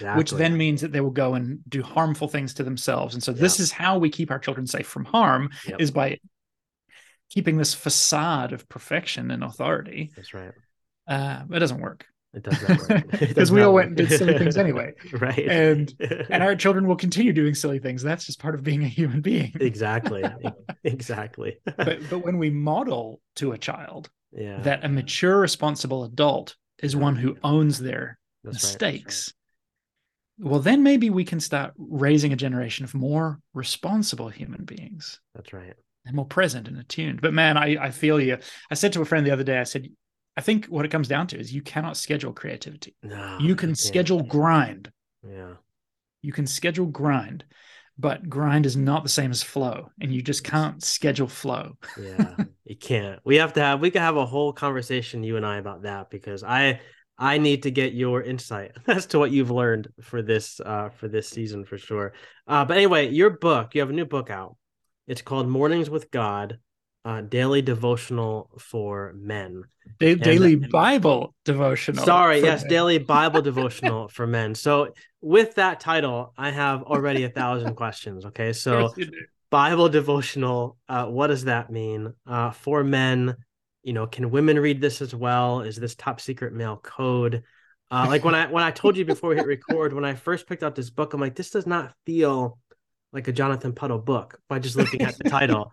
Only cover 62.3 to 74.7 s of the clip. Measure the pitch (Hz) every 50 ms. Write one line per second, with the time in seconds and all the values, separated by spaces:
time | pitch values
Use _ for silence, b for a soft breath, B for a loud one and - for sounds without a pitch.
62.3 | B B B - 147 147 143 131 170 196 202 190 180 156 143 120 131 156 190 208
63.3 | 175 147 - 170 151 123 110 117 - 147 139 131 143 165 170 127 151 135 120 -
64.3 | 104 95 95 87 - _ _ _ _ _ _ _ _ _ _ - 127 120 - -
65.3 | 139 135 131 123 127 135 143 151 170 170 160 147 151 156 - - - 123 110 104
66.3 | 101 101 101 104 113 117 _ _ _ _ _ _ _ _ - 113 110 110 107 107
67.3 | 123 123 127 135 139 143 135 131 120 110 120 120 123 120 - - 123 120 113 110
68.3 | 110 107 - - _ 120 - - - 113 104 104 101 101 98 95 87 101 98 104
69.3 | 104 104 95 92 90 92 92 - _ _ _ - 110 - 160 160 175 175 - 165
70.3 | 160 175 185 170 156 143 139 120 120 156 170 233 285 262 180 160 139 120 - -
71.3 | - _ _ - 143 139 143 135 135 131 - - 139 131 - - 175 180 180 165
72.3 | 156 147 147 160 156 139 143 143 170 170 170 175 170 160 135 139 147 147 160 160
73.3 | 151 160 143 143 127 131 131 120 117 - - - 113 110 110 101 - - 120 117
74.3 | 117 117 113 107 110 - - 147